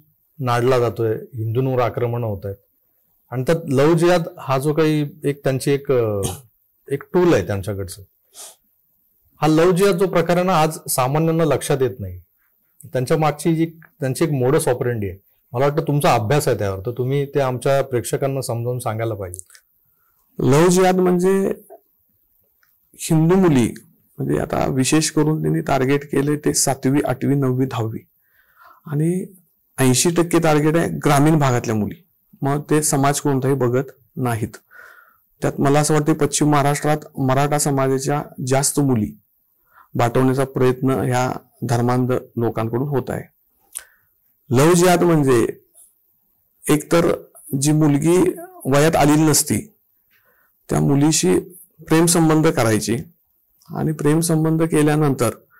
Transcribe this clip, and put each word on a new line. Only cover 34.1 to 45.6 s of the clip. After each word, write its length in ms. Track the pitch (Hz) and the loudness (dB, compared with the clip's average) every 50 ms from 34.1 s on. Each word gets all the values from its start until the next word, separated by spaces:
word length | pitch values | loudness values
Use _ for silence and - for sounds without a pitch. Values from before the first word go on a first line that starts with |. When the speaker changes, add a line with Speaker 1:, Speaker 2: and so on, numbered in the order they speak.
| - | -8
Speaker 2:
नाहीत. 320 | - 131 120 117 107 117 - - - _ _ _ - - - - - - _ _ _ _ _ _ - | -6 -4 -4 -4 -4 -6 -8 -10 -12 _ _ _ -20 -20 -20 -20 -20 -20 _ _ _ _ _ _ -6
त्यात 100 | - 139 - - | -6 -6 -4 -2
मला 220 | 143 139 139 151 | 0 2 2 2
असं 140 | 147 147 156 | 2 2 0
वाटतं 180 | 151 147 160 | 0 2 0
पश्चिम 380 | 156 151 143 143 - - 151 151 | 0 0 0 -2 0 0 2 2
महाराष्ट्रात 480 | 147 143 135 143 147 143 - 151 156 151 - - - - | 2 2 2 0 0 -2 -2 -2 -2 -2 -4 -10 -8 -4
मराठा 400 | 139 131 131 135 143 147 147 147 | -2 0 0 0 0 0 0 -2
समाजाच्या 640 | - 151 139 139 135 135 135 131 135 143 143 147 - - - - 131 | -2 0 0 0 0 0 -2 -2 -2 -4 -4 -4 -6 -8 -10 -8 -4
जास्त 340 | 127 135 135 139 - - 151 | -2 0 0 0 0 0 0
मुली 380 | 143 135 127 110 104 - - - _ _ _ _ _ _ _ _ _ _ _ _ _ _ - 123 | 0 2 2 0 0 -4 -6 -12 _ _ _ _ _ _ _ _ _ _ _ _ _ _ -4 -2
पाठवण्याचा 460 | 120 117 117 131 131 131 127 139 135 | 0 0 2 2 2 2 2 0 -2
प्रयत्न 460 | 131 - 135 127 127 127 - 127 131 | -2 0 2 2 2 2 2 0 0
ह्या 420 | 135 - 117 131 123 123 127 127 - - - _ _ - 127 117 | 0 0 -2 -2 0 0 -2 -2 -4 -8 -12 _ _ -8 -4 -2
धर्मांध 440 | 117 120 120 123 123 127 127 123 127 127 - - - | 0 0 0 0 0 0 0 0 -2 -4 -6 -8 -6
लोकांकडून 520 | 117 117 110 110 113 113 113 117 120 139 147 | -4 -2 -2 -2 -4 -6 -4 -4 -4 -4 -4
होत 160 | 143 127 - - | -4 -4 -4 -6
आहे. 140 | - - - - _ _ _ _ _ _ _ _ - - - _ _ _ _ _ _ _ _ _ _ _ _ - | -8 -10 -12 -14 _ _ _ _ _ _ _ _ -18 -18 -18 _ _ _ _ _ _ _ _ _ _ _ _ -2
लव्ह 220 | 123 123 147 165 | 2 4 4 6
जिहाद 300 | 180 175 175 185 175 170 | 6 6 6 4 4 4
म्हणजे 440 | 175 175 165 156 143 135 123 113 - - - - | 4 2 2 2 2 2 2 2 2 0 -4 -8